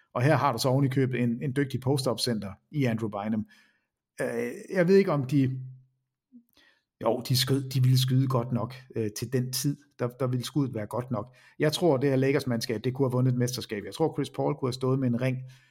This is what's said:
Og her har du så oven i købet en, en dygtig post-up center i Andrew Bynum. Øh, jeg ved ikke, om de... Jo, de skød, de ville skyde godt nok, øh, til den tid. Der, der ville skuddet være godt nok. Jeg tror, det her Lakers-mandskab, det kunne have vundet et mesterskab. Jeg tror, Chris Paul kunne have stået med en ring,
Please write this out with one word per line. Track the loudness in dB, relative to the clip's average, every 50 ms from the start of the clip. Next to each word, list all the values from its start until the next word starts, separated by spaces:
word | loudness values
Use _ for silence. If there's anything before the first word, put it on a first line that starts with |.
| _ _ _
Og | 0
her | 4 4 4
har | 4 4 0
du | 0 0
så | 0 2
oven | 2 4 2
i | 2
købet | 2 2 0 2 0 0
en, | 0 0 0 -2 -4
en | -2 0
dygtig | 0 -2 0 -2 -4
post-up | 0 0 0 0 0 -2 -2 -2
center | -2 -2 -2 -4 -4 -8 -12 -14 _ _
i | -4 0 0
Andrew | 0 0 0 -4 -4
Bynum. | -4 -4 -4 -2 -2 -2 -4 -6 -14 _ _ _ _ _ _ _ _ _ _ _ _ -6
Øh, | -6 -4 -2 -4 -4 -4 -6 -10 -10 -4 0
jeg | 2 4 6
ved | 6
ikke, | 6 6 6
om | 2 0 0
de... | 0 2 2 2 2 0 -4 -10 -12 -16 -18 _ _ _ _ _ _ _ _ _ _ _ -20 _ _ _ _ _ _ _ _ _ _ _ _
Jo, | -2 0 0 0 0 0
de | 0 0
skød, | 2 0 0 -2 -2 -2
de | 0 2 4
ville | 4 4 4
skyde | 4 4 2 2 2 2
godt | 0 -2 0 0
nok, | -2 -4 -4 -4 -8 -16 -20 _ -6
øh, | -4 -4 -4 -4 -6
til | -8 -2 -2
den | -2 -2 -2 -6
tid. | -4 -2 -2 -4 -4 -10 _ _ -6
Der, | -6 -6
der | -4 -4 -4 -2
ville | -2 -2 -4
skuddet | -2 -2 -2 -2 0 -2
være | -6 -8 -6
godt | -6 -6 -4 -4
nok. | -4 -4 -4 -8 -14 -20 -20 -20 _ _
Jeg | 0 0 0
tror, | 2 2 4 4 4
det | 2 2
her | 2 2
Lakers-mandskab, | 2 2 2 0 0 0 -2 -2 -2 -4 -6 -2 -2
det | -4 0
kunne | 0 0 0
have |
vundet | 2 2 2 2
et | 2 2
mesterskab. | 0 -2 -2 -6 -8 -6 -6 -8 -6
Jeg | -8 -4
tror, | -2 -2 -2 0
Chris | -2 -6 -6
Paul | -4 -2 -2 -2 -2
kunne | -2 -4 -4
have | -4
stået | -2 0 0 0 2
med | 0 0
en | 0 0
ring, | 0 -2 -2 -4 -8 -14 -18 -20 _ _